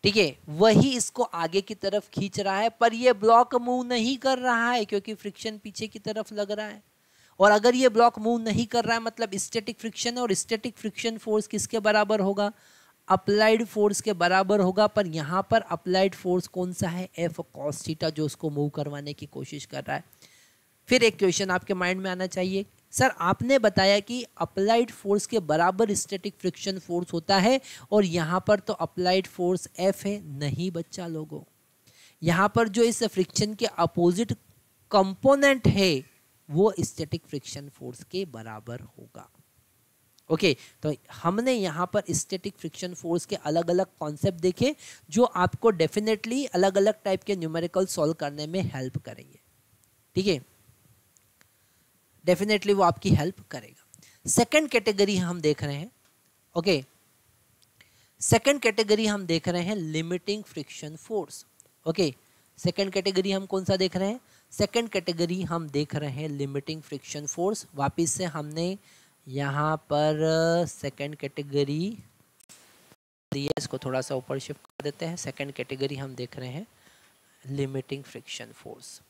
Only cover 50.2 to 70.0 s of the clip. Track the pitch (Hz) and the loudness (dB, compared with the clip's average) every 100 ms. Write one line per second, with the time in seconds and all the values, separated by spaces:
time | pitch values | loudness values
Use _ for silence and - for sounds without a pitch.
50.2 | 196 151 - _ _ _ _ _ _ _ | 0 -2 -4 _ _ _ _ _ _ _
51.2 | _ _ _ _ _ _ _ _ _ _ | _ _ _ _ _ _ _ _ _ _
52.2 | 165 175 208 214 202 202 180 170 190 - | 0 0 2 0 2 4 4 2 2 2
53.2 | 156 - - 131 107 _ _ - - _ | 2 -6 -16 -16 -16 _ _ -20 -20 _
54.2 | 139 - 233 302 302 240 208 202 202 196 | -2 2 4 2 2 0 0 2 2 2
55.2 | 175 175 151 147 147 143 196 _ _ _ | -2 0 0 0 -2 -6 -10 _ _ _
56.2 | _ _ _ 170 170 156 135 _ _ _ | _ _ _ -4 0 0 -2 _ _ _
57.2 | _ _ _ _ _ _ - _ _ _ | _ _ _ _ _ _ -20 _ _ _
58.2 | - 233 269 285 240 214 208 214 214 208 | 0 2 2 2 0 0 2 2 2 -2
59.2 | 180 165 180 175 175 214 160 156 165 180 | -2 -2 0 -2 -2 -4 -4 -6 -4 -6
60.2 | - 214 - - 143 - 151 156 - 220 | -6 -8 -8 -14 -12 -14 -16 -16 -8 -8
61.2 | 147 - - _ _ _ - 165 165 127 | -6 -14 -20 _ _ _ -6 0 -2 -2
62.2 | _ _ _ _ 180 175 196 196 190 190 | _ _ _ _ -4 -2 -2 -2 -2 -2
63.2 | 190 190 196 190 185 190 185 180 196 247 | 0 -4 -4 -6 -2 0 0 -2 -4 -4
64.2 | _ _ _ - 202 233 233 196 175 165 | _ _ _ -4 -2 -2 -2 -4 -4 -4
65.2 | 170 185 165 170 156 143 147 156 147 131 | -2 -2 -4 -6 -4 -4 -4 -6 -6 -8
66.2 | 156 143 139 139 139 156 151 143 - 147 | -8 -6 -6 -6 -8 -12 -10 -14 -12 -12
67.2 | 147 - 180 214 - 139 139 - 165 - | -10 -4 -2 -4 -10 -4 -4 0 -2 -2
68.2 | 180 151 147 156 175 196 _ _ _ _ | -4 -6 -8 -4 -4 -6 _ _ _ _
69.2 | - 131 139 143 151 156 _ 147 | -10 -6 -4 -2 -2 -2 _ 2